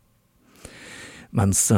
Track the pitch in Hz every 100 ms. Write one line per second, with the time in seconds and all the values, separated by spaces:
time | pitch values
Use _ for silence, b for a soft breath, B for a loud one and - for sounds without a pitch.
0 | _ _ _ _ B B B B B B
1 | B B B - 98 92 -